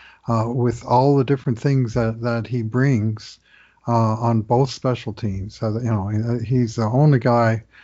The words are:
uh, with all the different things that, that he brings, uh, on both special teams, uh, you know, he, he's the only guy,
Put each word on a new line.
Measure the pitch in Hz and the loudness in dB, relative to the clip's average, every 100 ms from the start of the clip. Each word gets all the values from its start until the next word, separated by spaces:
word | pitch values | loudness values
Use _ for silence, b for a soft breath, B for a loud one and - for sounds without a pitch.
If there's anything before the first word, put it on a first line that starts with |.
| B B - | B B -4
uh, | 113 117 | -2 -2
with | 123 120 117 | 0 -2 -2
all | - 123 139 139 | 0 2 4 4
the | |
different | 127 135 - 117 | 2 0 -2 -2
things | 143 135 117 | 0 0 0
that, | 120 113 113 | 0 -2 -2
that | 120 117 107 | -4 -4 -4
he | 123 | -4
brings, | 110 123 139 120 110 110 - - b b b b - | -2 0 2 2 0 -4 -10 -20 b b b b -2
uh, | |
on | 117 110 110 117 113 | 0 2 0 0 0
both | 107 120 135 | 2 2 0
special | - 131 120 - | -2 -4 -4 -6
teams, | 127 107 95 98 - | -8 -6 -6 -8 -6
uh, | 113 107 | -4 -2
you | 120 | -2
know, | 107 98 | -2 -2
he, | 107 117 120 113 | -2 -2 -4 -2
he's | 127 117 117 | 0 0 -2
the | |
only | 107 127 151 135 | 0 4 4 4
guy, | 123 120 113 113 - b | 4 4 4 0 -4 b